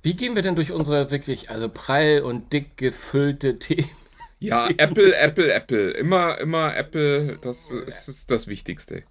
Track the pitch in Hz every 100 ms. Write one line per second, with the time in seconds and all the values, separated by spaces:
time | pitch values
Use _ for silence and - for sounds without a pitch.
0 | 151 180 247 220 185 165 156 170 147 147
1 | 139 139 143 127 - 113 113 - - 139
2 | 151 147 131 120 - 147 143 - 131 -
3 | - 139 143 139 139 120 - 147 139 -
4 | - - 932 _ 214 120 117 - 151 220
5 | 196 - 147 151 156 107 - 120 98 -
6 | 151 185 170 - 151 160 156 - 135 160
7 | 147 143 147 - 127 123 - 120 - -
8 | - 135 - 117 107 101 - 90 - -
9 | -